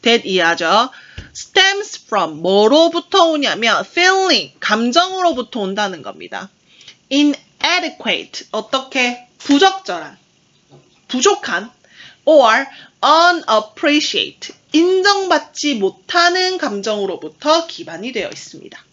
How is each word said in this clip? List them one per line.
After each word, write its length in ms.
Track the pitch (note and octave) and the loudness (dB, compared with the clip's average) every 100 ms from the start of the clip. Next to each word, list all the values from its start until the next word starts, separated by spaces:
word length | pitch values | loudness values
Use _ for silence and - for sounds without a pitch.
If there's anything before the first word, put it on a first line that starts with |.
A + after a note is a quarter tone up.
That 260 | A#3 A#3 A3+ | 2 0 0
이하죠. 640 | F#3 E3 E3+ E3+ G3 C4 - - - - - | 0 0 0 2 2 0 -6 -20 -20 -18 -18
Stems 680 | - - F#4+ G4+ G#4 - _ | -4 2 2 2 -6 -12 _
from, 360 | G#3 E3 D#3 | -2 -2 -4
뭐로부터 800 | E3+ G3 A3 C#4+ E4 E4 - G4 E4 | 0 4 4 6 4 0 -2 2 2
오냐면 520 | D#4 C4 E3 A3+ F#3 - | 2 -2 -2 0 0 -2
feeling, 680 | - F4+ F#4+ F#4+ C4 C#3+ _ | 0 2 2 2 -2 -4 _
감정으로부터 1000 | - G#3+ A#3+ B3 F#4 F#4+ F4+ B3 A#3+ A#3+ | -4 -2 0 0 0 0 -2 -2 -8 -6
온다는 420 | F#3+ G3 G3+ F3+ | -6 -4 -6 -6
겁니다. 460 | A2+ D#2 F2 F#2+ G3 _ _ _ - - _ | -14 -16 -14 -14 -14 _ _ _ -20 -20 _
Inadequate, 1400 | C4+ D4 C#4 _ _ D4+ F4+ E4 D#4+ - E3+ - - - | 0 2 0 _ _ -2 -2 -4 -8 -6 -6 -6 -16 -10
어떻게? 760 | G#3+ G#3+ C4 B3+ C4+ B3 A#3+ - _ | -10 -4 -6 -4 -4 -2 -4 -14 _
부적절한, 760 | - C#4+ F#4+ F#4+ - F3+ D3+ G#3 _ _ _ _ _ - _ _ _ | 0 4 4 2 -8 -10 -10 -20 _ _ _ _ _ -20 _ _ _
부족한, 640 | B3+ B3+ G4+ - F3+ G#3+ _ _ _ - _ - | 0 0 0 -4 -6 -8 _ _ _ -20 _ 4
or 400 | D4+ A#3+ A3+ C#4+ - - _ | 6 6 4 0 -12 -20 _
unappreciated, 1500 | B3 D#4 F4 F4 - A3 G#3+ - D#4 D4 D4 F#3 G#2+ - - - _ | 2 4 4 2 0 -2 -2 -4 0 0 0 -4 -6 -10 -20 -20 _
인정받지 1040 | D4+ F4 F#4 F#4+ G4+ F#4+ D#4 - - D4 B3 | 2 2 2 2 0 0 -2 -2 -6 -4 -2
못하는 840 | F#3+ - _ F4 F4 F4+ F#4 F#4 | -2 -4 _ 0 2 2 -2 -2
감정으로부터 1040 | D4 G3+ G3 G#3+ G3 F3 D3+ _ D4 E4 E4 | -6 -6 -6 -4 -4 -6 -12 _ 0 0 0
기반이 460 | - E4 E3 A3+ | -12 -14 -12 -10
되어 180 | A#3+ E3 | -8 -8
있습니다. 540 | - - - - - _ | -10 -18 -20 -20 -20 _